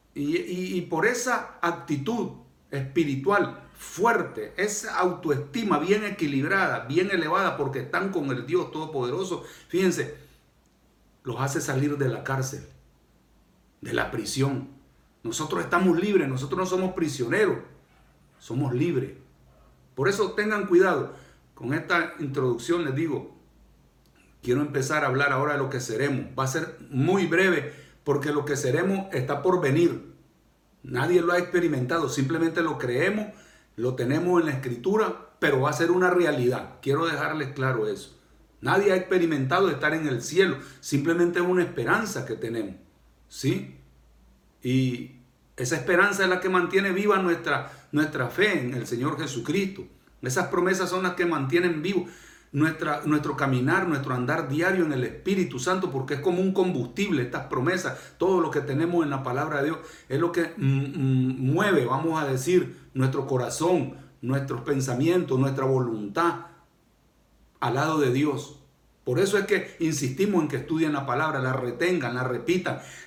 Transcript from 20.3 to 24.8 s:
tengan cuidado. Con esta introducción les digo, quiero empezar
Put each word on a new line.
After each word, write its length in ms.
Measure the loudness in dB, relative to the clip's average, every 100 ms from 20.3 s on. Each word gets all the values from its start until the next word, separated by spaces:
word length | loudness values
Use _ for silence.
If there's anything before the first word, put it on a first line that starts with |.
tengan 340 | -2 -2 -2 4
cuidado. 460 | 4 6 2 -2 -10 -20 -20 _ -12
Con 180 | -6
esta 400 | -4 0 0 0 -4
introducción 680 | -6 -2 0 0 0 -2 0
les 80 |
digo, 420 | -2 -2 -4 -8 -18 _ _ _ _ _ _ _ _ _ _
quiero 180 | 0 0
empezar 420 | 0 -2